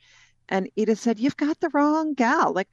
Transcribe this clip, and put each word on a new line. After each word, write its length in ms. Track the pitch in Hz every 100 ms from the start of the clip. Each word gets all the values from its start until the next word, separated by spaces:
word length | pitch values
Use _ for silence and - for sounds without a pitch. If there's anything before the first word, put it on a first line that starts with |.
| _ _ _ _ -
And 220 | 190 190 -
Edith 240 | 214 214
said, 180 | 240 214
"You've 180 | 269 -
got 220 | 294 330
the 120 | 330
wrong 440 | 285 294 311 311
gal. 380 | 277 247 330 -
Like, 160 | 170 196